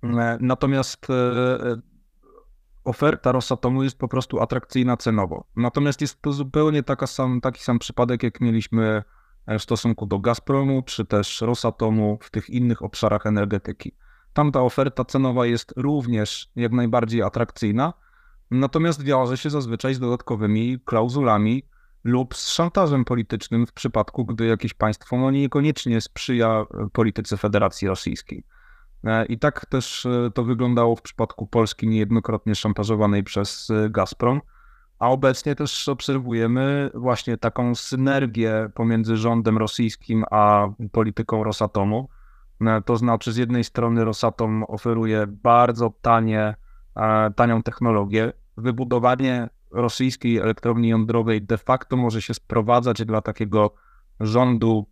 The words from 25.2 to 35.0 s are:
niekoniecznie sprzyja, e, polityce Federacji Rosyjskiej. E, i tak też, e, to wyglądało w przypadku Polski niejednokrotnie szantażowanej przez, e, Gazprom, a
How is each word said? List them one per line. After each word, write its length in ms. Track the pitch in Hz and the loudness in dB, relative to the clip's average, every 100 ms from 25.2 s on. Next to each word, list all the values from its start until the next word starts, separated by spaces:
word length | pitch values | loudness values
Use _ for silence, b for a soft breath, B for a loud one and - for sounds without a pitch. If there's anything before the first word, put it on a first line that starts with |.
| 131 | 0
niekoniecznie 720 | 135 139 143 147 147 - 113 | 2 0 2 0 0 0 -2
sprzyja, 480 | - - - 123 113 110 107 | -2 -10 -2 2 2 2 -2
e, 140 | 98 104 | -6 -6
polityce 440 | - 110 101 104 104 | 0 0 0 -6 -2
Federacji 520 | 107 101 98 - 101 | 0 2 0 0 -4
Rosyjskiej. 560 | 92 - - - - - b b b b - | -2 -4 -8 -10 -14 -14 b b b b -10
E, 220 | 110 110 113 | -2 0 0
i 120 | 117 | 0
tak 280 | 147 - - | -2 -2 -4
też, 400 | 131 - - 123 | -4 -4 -6 -2
e, 240 | 123 120 | 0 0
to 100 | 107 | -2
wyglądało 520 | 117 123 123 120 117 117 | -2 0 2 4 4 2
w 60 | |
przypadku 440 | - - 113 - 104 | -4 -4 -4 -4 -2
Polski 420 | 117 110 - 110 | 2 2 0 0
niejednokrotnie 640 | 110 104 117 - 113 - | 0 2 0 0 -4 -2
szantażowanej 720 | 104 110 104 104 110 104 101 | -2 -2 -2 0 2 2 2
przez, 460 | 101 - 101 - - | 0 -4 -4 -6 -2
e, 200 | 110 107 | 0 0
Gazprom, 500 | 107 92 - 123 135 - b b b b | 0 -2 0 0 0 -4 b b b b
a 100 | _ | _